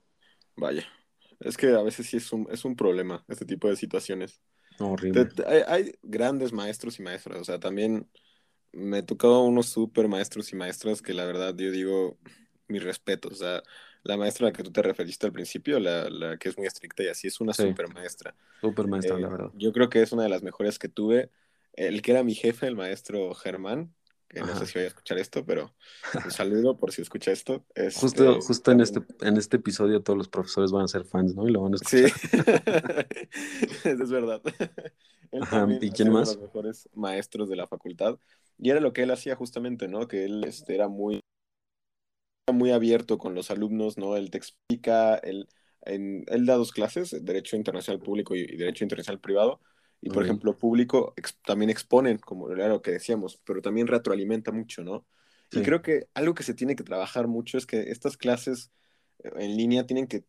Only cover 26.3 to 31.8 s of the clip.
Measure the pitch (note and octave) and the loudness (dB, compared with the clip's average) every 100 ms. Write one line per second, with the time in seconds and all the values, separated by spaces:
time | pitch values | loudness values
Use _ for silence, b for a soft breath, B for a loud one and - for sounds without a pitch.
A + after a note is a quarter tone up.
26.3 | - G2 G#2+ B2 B2+ G#2+ - E2+ G#2 - | -4 0 4 4 2 -2 -4 -8 -4 -2
27.3 | F#2+ - C3 _ - F#2+ - C3 A#2+ C3 | -2 -2 -6 _ -4 -2 0 2 6 8
28.3 | A2+ - A#2 - B2 A2+ G#2 - - G#2 | 6 2 2 8 8 8 2 -6 -2 2
29.3 | G#2 - B2 G#2+ F#2+ G#2 G#2 G2+ G2 F#2+ | 2 4 0 0 2 4 4 2 0 0
30.3 | F#2 F#2 G2 F#2+ G2 F#2 F#2+ - F#2 F#2 | -4 -2 0 2 2 0 -2 -2 2 2
31.3 | F#2+ A#2 G#2+ G2 G2 | 2 2 2 2 -2